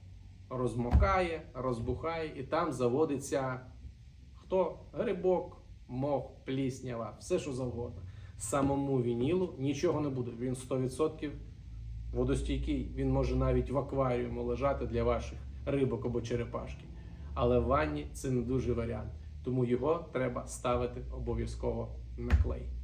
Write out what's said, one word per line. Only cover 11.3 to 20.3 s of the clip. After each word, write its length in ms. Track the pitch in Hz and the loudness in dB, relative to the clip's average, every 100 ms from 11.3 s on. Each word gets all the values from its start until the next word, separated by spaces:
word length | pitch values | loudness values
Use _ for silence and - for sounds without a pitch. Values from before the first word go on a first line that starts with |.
| - - - - - - - - | -8 -12 -14 -12 -10 -8 -8 -4
водостійкий, 760 | 120 127 135 - 135 143 139 - 131 | 0 2 2 0 -2 0 0 -2 -2
він 160 | 135 | 2
може 240 | 135 120 127 | 2 2 4
навіть 360 | 131 127 120 | 4 4 2
в 60 | 143 | 0
акваріуму 640 | - 135 131 123 120 120 | 0 2 2 2 -2 -2
лежати 420 | 120 120 139 135 117 | -2 0 2 0 0
для 180 | 117 | 2
ваших 360 | 117 117 - - - - - | 2 2 0 -8 -10 -8 -2
рибок 400 | 139 123 113 127 | 2 2 2 0
або 160 | 117 | -2
черепашки. 640 | 110 120 117 113 - - - - - - - | 0 -2 -2 -6 -8 -10 -12 -12 -12 -12 -8
Але 260 | - 120 123 | 2 4 6
в 40 | |
ванні 440 | 117 143 156 147 143 | 6 4 2 -2 -6
це 180 | - 135 | -6 0
не 100 | 123 | 0
дуже 320 | 117 131 117 | 2 0 2
варіант, 380 | 117 117 117 110 - - - | 0 0 -2 -6 -10 -12 -8
тому 220 | 127 127 120 | -2 2 4
його 440 | 120 139 170 170 | 4 4 2 0
треба 360 | 131 127 | -2 0